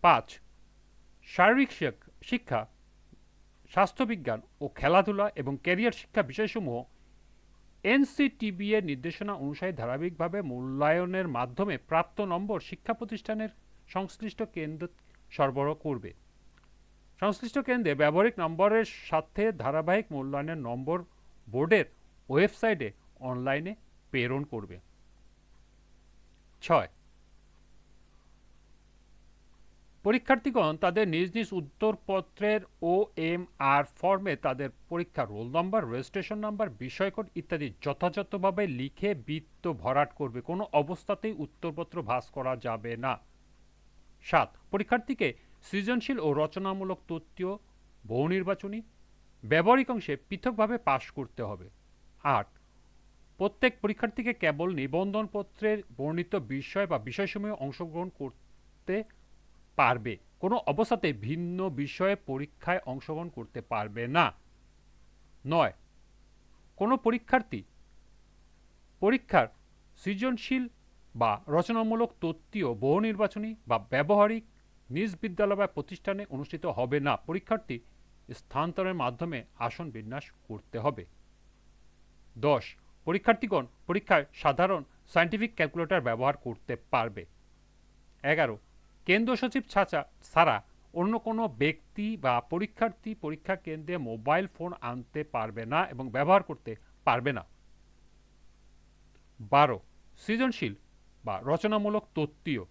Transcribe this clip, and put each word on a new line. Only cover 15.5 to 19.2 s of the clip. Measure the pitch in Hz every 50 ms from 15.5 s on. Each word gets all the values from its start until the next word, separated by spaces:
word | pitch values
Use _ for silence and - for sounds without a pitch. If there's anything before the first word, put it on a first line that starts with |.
| 123 139 139 147 156
করবে। | 151 - 156 139 120 104 95 85 - _ - _ - _ - _ - _ _ - _ _ _ _ _ _ - - _
সংশ্লিষ্ট | - 208 202 - - 233 - 277
কেন্দ্রে | 247 - 247 247 226 160 143
ব্যবহারিক | 135 151 147 147 175 202 240 233 -
নম্বরের | 170 160 165 160 190 208 214 226 226
সাথে | - - - - - - 156